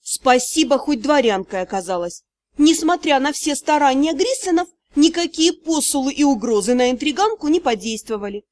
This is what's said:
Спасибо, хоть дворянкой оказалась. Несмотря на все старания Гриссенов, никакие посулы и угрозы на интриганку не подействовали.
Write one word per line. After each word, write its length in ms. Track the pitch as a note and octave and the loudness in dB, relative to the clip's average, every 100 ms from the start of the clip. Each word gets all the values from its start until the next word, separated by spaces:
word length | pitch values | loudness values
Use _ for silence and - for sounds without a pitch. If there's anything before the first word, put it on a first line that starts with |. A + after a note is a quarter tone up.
Спасибо, 760 | - - C4 G4 - D#4+ C4+ C4+ | -8 -2 2 2 2 -2 0 0
хоть 240 | D4 C#4 | 0 -4
дворянкой 600 | A#3+ D4 A#3 G3 F#3+ F#3+ | 0 2 2 0 -4 -8
оказалась. 600 | F#3 G3 F3 F3+ F3 - _ _ _ - | -6 -6 -4 -6 -6 -10 _ _ _ 2
Несмотря 640 | D4+ E4 D#4+ F4 D#4+ C#4 | 4 4 0 0 2 2
на 140 | C#4 | 0
все 220 | C#4+ D#4 | -2 -4
старания 580 | C#4+ - D4+ C#4+ C4 D#4 | -4 0 2 4 2 0
Гриссенов, 560 | C#4 A4+ C5 F#4+ E4 F4+ _ _ | 0 -2 -2 0 0 -2 _ _
никакие 560 | C#4+ D#4+ E4 E4+ - E4 | 2 2 2 -4 0 0
посулы 640 | - D#4+ D#4 - C#4 C4 | 0 -4 -2 0 -2 -4
и 100 | C#4 | 0
угрозы 500 | C#4+ B3 A#3+ G#3+ G3 | 2 2 0 0 2
на 160 | B3 B3 | 2 2
интриганку 580 | B3+ D4 C#4 G#4+ A4 D4 | 0 -4 0 -2 0 0
не 100 | E4+ | 0
подействовали. 840 | D4 A3+ G#3+ A3 - G#3+ G3+ G3+ _ | 0 -2 -4 -8 -8 -8 -6 -10 _